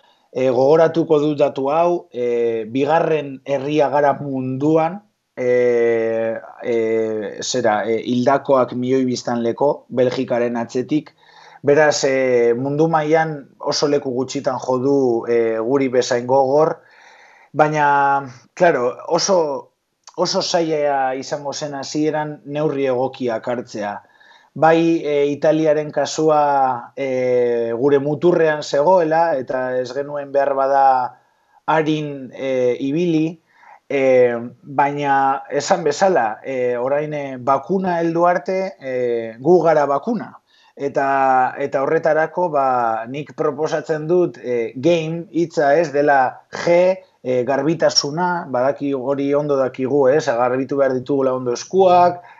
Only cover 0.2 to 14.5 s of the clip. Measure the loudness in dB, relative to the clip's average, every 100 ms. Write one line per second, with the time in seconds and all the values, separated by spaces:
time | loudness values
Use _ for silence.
0.2 | _ -2 0 2 4 4 4 2 2 2
1.2 | 2 0 0 0 -2 0 0 -2 -6 -6
2.2 | -2 0 0 -2 -4 -2 2 2 2 -2
3.2 | -4 -10 -6 -4 -2 0 2 2 2 0
4.2 | -4 -6 -4 -2 2 2 0 -6 _ _
5.2 | _ -6 0 2 2 2 2 0 -2 -2
6.2 | -4 -6 -12 -12 -4 -2 0 0 -2 -4
7.2 | -8 -8 -6 -2 0 0 0 -2 -2 0
8.2 | 2 0 2 2 0 -2 -2 0 0 -4
9.2 | -4 -4 -2 0 -2 -2 -4 -2 0 0
10.2 | -2 -2 -2 -4 -6 -6 -2 -4 -4 _
11.2 | _ -20 -20 -4 2 4 4 2 0 2
12.2 | 2 4 4 2 -2 0 2 2 2 2
13.2 | 0 -4 -14 -10 -6 -2 0 0 -2 -4
14.2 | -4 -4 -4